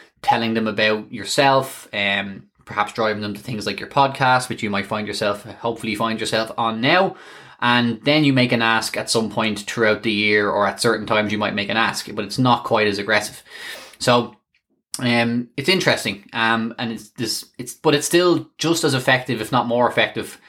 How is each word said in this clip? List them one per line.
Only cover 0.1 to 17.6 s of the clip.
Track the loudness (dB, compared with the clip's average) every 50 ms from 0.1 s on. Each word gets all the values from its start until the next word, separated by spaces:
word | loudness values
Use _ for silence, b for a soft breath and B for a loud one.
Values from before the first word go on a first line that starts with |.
| B _ 0
telling | 0 0 2 2 0 0
them | 0 0
about | -2 0 2 2 2 2 0 -2 -8 -12
yourself, | -12 -8 -4 0 4 4 6 6 4 2 0 -8 -14 -16 -10 -6
um, | -4 -2 0 0 -2 -2 -4 -8 -12 -16 _ _ _ _
perhaps | -8 -2 -2 -2 -2
driving | 0 -2 0 0 0 -2
them | -4 -6 -8
to | -8
things | -10 -8 -8 -6 -6
like | -6 -6 -6
your | -8 -4
podcast, | 0 2 2 2 2 0 2 4 4 2 2 -2
which | -6 -6
you | -4 -2
might | -2 -2 -2
find | -2 -4 -4 -4 -6
yourself, | -4 -2 -2 -2 -2 -2 -6
hopefully | -14 -18 -6 -6 -6 -4 -4 -4 -6 -2
find | -2 -2 -2 -2 -2
yourself | -4 -2 0 0 -2 -2 -4 -2
on | -2 -2 -2 0
now. | 2 4 4 4 4 2 B B B B B B B B B B
And | 2 4 4 4 4 2 0 0 0
then | 2 2 4 4
you | 4 4
make | 4 2 2
an | 2 2
ask | 2 2 2 2 0 -2 -6 -6
at | -4 0
some | 0 0 0 0
point | -2 -2 -2 -2 -2 -4
throughout | -6 -8 -2 0 2 2 2 2 0
the | -2
year, | 0 2 2 4 4 4 2 2
or | 2 2 0 0
at | 0 0
certain | 0 0 0 0 0 0
times | 0 0 0 0
you | -2 -2
might | -2 -2 -2
make | -4 -4 -2
an | 0 0
ask, | 2 0 0 -4 -8 -8 -8
but | -8 -8
it's | -6 -2 0
not | 4 4 4 2 2
quite | 0 0 2 2 2
as | 0 -2
aggressive. | -2 0 0 0 0 -2 -10 -14 -20 B B B B B B B B B B B
So, | 2 4 4 4 2 0 -8 _ _ _ _ _ _ _ _ _ _ _ -10 -4
um, | -2 0 2 2 2 2 0 -2 -4 -4 _
it's | -4 0 0
interesting, | 0 2 2 2 0 0 -2 -6 -6 -8 -12 -10 -4
um, | -2 0 0 2 0 0 -4 -6 -6
and | -6 -6
it's | -6 -8 -12 -16
this, | _ -6 -4 -4 -4 -6 -8 -12 _
it's, | -14